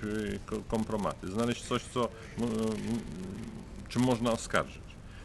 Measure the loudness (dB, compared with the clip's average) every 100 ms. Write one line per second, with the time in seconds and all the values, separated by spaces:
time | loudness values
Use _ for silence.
0 | -2 0 0 -2 -4 -4 0 0 2 2
1 | 0 -2 -2 2 2 0 0 -2 0 0
2 | 0 -2 -8 -2 0 2 0 0 0 -2
3 | -2 -6 -6 -6 -8 -10 -10 -10 -2 4
4 | 6 6 4 2 4 2 2 -2 -12 -12
5 | -12 -12